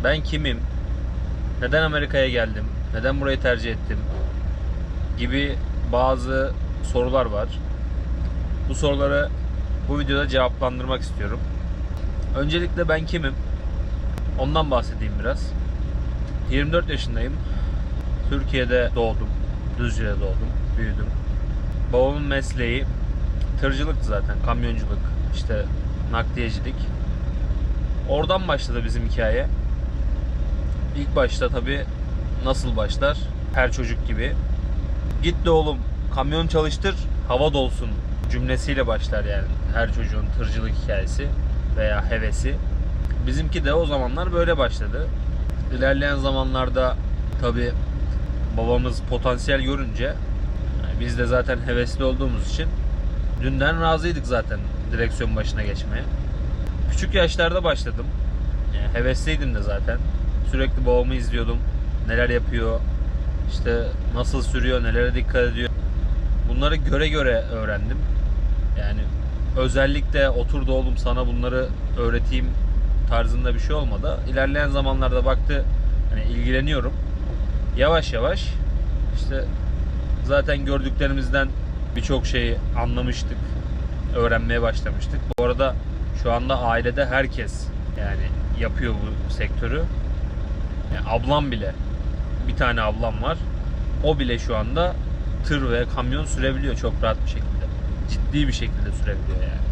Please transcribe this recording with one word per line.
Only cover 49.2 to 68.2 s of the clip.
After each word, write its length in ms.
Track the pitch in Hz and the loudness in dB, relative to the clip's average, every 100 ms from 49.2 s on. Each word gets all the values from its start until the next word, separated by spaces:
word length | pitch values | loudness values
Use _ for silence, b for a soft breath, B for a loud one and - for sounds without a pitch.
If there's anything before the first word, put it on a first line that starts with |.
| 127 123 - 135 | 0 0 2 2
görünce, 420 | 131 139 127 107 | 2 0 -2 -2
yani 960 | 131 160 - - - - - - - - | -2 -2 -2 -2 -2 -2 -2 -2 -2 -2
biz 180 | 120 117 | -2 0
de 80 | 120 | 2
zaten 340 | 127 123 123 - | 2 2 0 0
hevesli 380 | 120 120 - | 0 0 0
olduğumuz 460 | 131 123 131 117 - | 0 2 0 0 0
için 160 | - 160 - - - - - - - | 0 0 0 0 0 0 -2 -2 0
dünden 400 | 127 135 139 165 | 0 2 2 2
razıydık 440 | 160 160 170 151 - | 2 2 2 -2 0
zaten 340 | 123 107 107 - - - | 0 0 -2 -2 -2 -2
direksiyon 440 | 117 117 - 117 110 | 0 0 0 0 0
başına 280 | 107 110 | 0 0
geçmeye. 400 | 101 101 - - - - - - - - - - - | 0 -2 -2 -2 -2 -2 -2 -2 -2 -2 -2 0 0
Küçük 220 | - 190 | 2 2
yaşlarda 500 | 196 170 180 165 175 | 4 2 4 2 2
başladım. 420 | 170 139 123 - - - - - - - - - | 2 0 -2 -2 -4 -2 -2 0 -2 0 0 0
Yani 180 | - | 0
hevesliydim 600 | 117 123 127 - 151 139 113 | 2 2 0 0 0 0 0
de 60 | |
zaten. 360 | 101 120 - 117 - - - - - | 0 0 0 0 0 0 0 0 0
Sürekli 340 | 131 135 131 123 | 2 2 2 4
babamı 300 | 123 123 127 | 4 4 0
izliyordum. 420 | 117 117 110 - - - - - - | 0 0 0 0 0 0 -2 -2 0
Neler 220 | 117 120 | 2 2
yapıyor, 500 | 120 - 117 113 113 - - - - - - - | 2 0 0 0 0 0 0 0 0 -2 -2 -2
işte 320 | - 120 117 113 - - 127 | 0 0 0 0 0 0 0
nasıl 260 | 123 135 | 0 0
sürüyor, 420 | 117 131 120 127 | 0 2 2 2
nelere 320 | 117 113 123 123 | 2 4 4 2
dikkat 280 | 120 127 | 2 4
ediyor. 260 | 123 117 123 - - - - - - - - | 2 2 -2 -2 0 0 2 2 2 2 2
Bunları 260 | 123 143 160 | 2 2 2
göre 320 | - 139 151 | 2 2 2
göre 360 | 151 135 139 139 | 2 2 2 0
öğrendim. 460 | 117 107 104 104 - - - | -4 -2 -2 -2 0 0 2